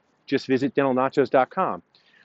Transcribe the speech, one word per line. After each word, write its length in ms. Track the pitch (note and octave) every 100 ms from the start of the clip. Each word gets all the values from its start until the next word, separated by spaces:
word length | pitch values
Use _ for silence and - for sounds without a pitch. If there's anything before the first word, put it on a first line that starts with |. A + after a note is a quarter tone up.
| _ _
just 220 | - C3+ -
visit 280 | C3 C#3
dental 200 | - C#3
nachos 340 | B2+ C3 - B2+
dot 220 | C#3 B2+
com 320 | - D#3+ F2 - _ _ _